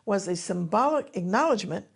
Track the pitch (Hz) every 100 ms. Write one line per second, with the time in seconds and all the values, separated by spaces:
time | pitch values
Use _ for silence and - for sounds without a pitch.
0 | - 202 185 175 - 180 165 214 285 302
1 | - - 175 226 320 220 185 - -